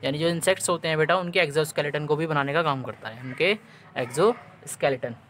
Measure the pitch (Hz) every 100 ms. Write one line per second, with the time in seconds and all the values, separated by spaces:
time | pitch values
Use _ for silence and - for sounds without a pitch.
0 | 139 147 165 170 170 185 - 170 165 156
1 | 156 180 175 185 165 143 151 - 147 147
2 | 147 151 165 151 139 147 160 135 120 104
3 | - 113 131 127 170 214 - - - -
4 | 123 127 202 240 - - - - 147 131
5 | 123 113